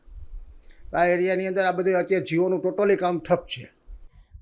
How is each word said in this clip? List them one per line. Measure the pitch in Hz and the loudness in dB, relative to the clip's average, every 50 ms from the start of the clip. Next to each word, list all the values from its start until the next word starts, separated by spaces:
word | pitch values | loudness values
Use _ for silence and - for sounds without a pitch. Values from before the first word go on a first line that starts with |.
| _ - - - - - - - - - - - - - - - - - - | _ -20 -16 -16 -14 -14 -14 -14 -14 -16 -18 -20 -20 -20 -20 -20 -12 -4 0
આ | 156 175 | 2 4
એરિયાની | 175 175 175 180 185 185 180 190 | 4 4 2 2 0 0 0 -2
અંદર | 190 185 196 190 | -2 -2 0 0
આ | 185 | 0
બધે | 175 175 180 190 185 | 0 2 2 2 2
અત્યારે | 180 170 - 190 180 - - | 2 2 2 0 0 0 0
Jio-નું | 160 165 180 185 185 170 | 0 2 2 2 0 0
totally | 185 185 - - 208 202 196 | 0 -2 0 2 2 4 4
કામ | 190 180 175 175 160 | 2 2 0 -2 -2
ઠપ | - - 180 175 - | 0 2 0 0 0
છે. | - - 123 117 - _ _ _ - - - - - - - - _ - - | -4 -12 -12 -12 -16 _ _ _ -20 -18 -18 -18 -20 -20 -20 -20 _ -20 -8